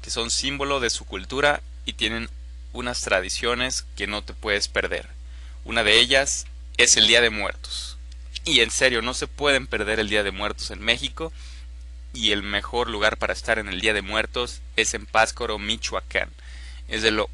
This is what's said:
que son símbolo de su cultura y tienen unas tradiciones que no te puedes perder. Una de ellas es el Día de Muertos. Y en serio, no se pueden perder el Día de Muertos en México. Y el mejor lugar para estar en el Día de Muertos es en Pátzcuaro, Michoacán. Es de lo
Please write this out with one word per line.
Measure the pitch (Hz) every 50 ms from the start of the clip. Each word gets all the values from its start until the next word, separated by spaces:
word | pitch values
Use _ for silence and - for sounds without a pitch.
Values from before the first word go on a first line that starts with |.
| -
que | -
son | - 123 117 117
símbolo | - - 127 135 143 139 139 139 143 135
de | 123 113
su | - - -
cultura | - 107 95 95 - 131 135 143 147 147 156 - - - - -
y | - -
tienen | - 117 107 113 113 117 - - - - - - - - - -
unas | 117 120 120 123 -
tradiciones | - - 101 92 92 95 - - - 120 120 120 123 131 - - - - -
que | - 101
no | 98 104 104 -
te | - -
puedes | - - 107 101 101 -
perder. | - - 107 95 87 90 65 - - - - - - - - - - - - -
Una | - 117 117 113
de | 104 107 117
ellas | 120 120 139 135 143 139 - - - - - - - - -
es | - 123 120 -
el | 117 107
Día | 104 113 117
de | 120 113
Muertos. | 110 107 101 95 - - - - - - - - - - - - - - - - - - -
Y | 165 151 123
en | 117 113
serio, | - - 135 131 123 117
no | 110 120 127
se | - 151
pueden | 139 - - 143 147 139 131 135
perder | 131 - 107 107 101 110 110
el | 107
Día | 101 107 104
de | 101 98
Muertos | 92 95 104 104 104 - - -
en | 107 95
México. | 104 113 117 123 135 139 - - 165 160 - - - - - - - - - - - - - - - - -
Y | 123 110 107
el | 104 104 98
mejor | 104 101 101 - - - 120 120 117
lugar | 113 104 104 110 101
para | - - 98 92
estar | - - - 113
en | 110 104
el | 104 92 92
Día | 92 110 107
de | 101 98
Muertos | 95 107 110 107 - - 127 123 120 - - - - -
es | - 110 - -
en | 110 101
Pátzcuaro, | - - 110 113 - - - 123 113 107
Michoacán. | 104 101 104 113 113 - - - 92 - - - 98 - - - - - - - - - - - - -
Es | - - 110
de | 107 113
lo | 107 107 101 -